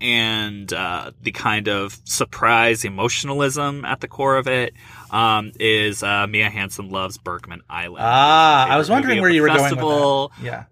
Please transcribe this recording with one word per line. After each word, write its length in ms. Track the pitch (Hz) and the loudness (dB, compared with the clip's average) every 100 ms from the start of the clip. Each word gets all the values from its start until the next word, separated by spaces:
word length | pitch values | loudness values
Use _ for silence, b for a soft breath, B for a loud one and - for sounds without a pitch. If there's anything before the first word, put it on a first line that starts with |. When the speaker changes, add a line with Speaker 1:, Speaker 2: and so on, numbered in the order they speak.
Speaker 1:
and, 720 | 120 117 113 110 107 104 98 | -2 0 0 -2 -6 -8 -8
uh, 380 | 90 92 87 - - | -6 -4 -6 -8 -10
the 100 | 113 | -10
kind 360 | - 117 107 104 | -6 -2 -2 -2
of 300 | 101 98 - | -4 -4 -10
surprise 800 | - - - - 113 117 117 113 | -8 -6 -6 -6 -2 2 2 0
emotionalism 1000 | 104 95 117 - 143 139 139 139 143 143 | -4 -4 -4 -4 -6 -4 -2 -2 -6 -6
at 160 | - 135 | -8 -8
the 80 | - | -8
core 280 | - 135 135 | -4 0 0
of 100 | 127 | 0
it, 280 | 127 120 - B B B | -2 -4 -8 B B B
um, 420 | 107 113 110 107 - | 0 2 2 -2 -2
is, 440 | 110 110 107 101 | 0 2 0 -2
uh, 240 | 101 101 101 | -2 0 0
Mia 240 | 104 107 | 0 -2
Hansen 400 | 107 98 - 98 | -2 -8 -10 -8
Loves 260 | 95 95 - | -6 -6 -8
Bergman 440 | - 87 90 85 - | -12 -12 -12 -18 -12
Island. 360 | 82 87 87 110 | -10 -10 -4 2
Speaker 2:
Ah, 600 | 127 143 156 160 147 131 | 4 6 8 8 6 6
Speaker 1:
My 60 | |
Speaker 2:
I 40 | 143 | 2
was 100 | 151 | 2
Speaker 1:
favorite 60 | |
Speaker 2:
wondering 220 | 247 269 208 | 2 2 2
Speaker 1:
movie 20 | |
Speaker 2:
where 80 | 185 | 4
Speaker 1:
of 40 | |
Speaker 2:
you 60 | 165 | 4
Speaker 1:
the 20 | |
Speaker 2:
were 60 | 151 | 4
going 140 | 151 | 4
with 80 | 139 | 2
that. 60 | 135 156 | 0 0
Speaker 1:
festival. 460 | 147 143 139 139 - | 2 2 2 -2 -8
Speaker 2:
Yeah. 220 | 123 117 - | -10 -10 -6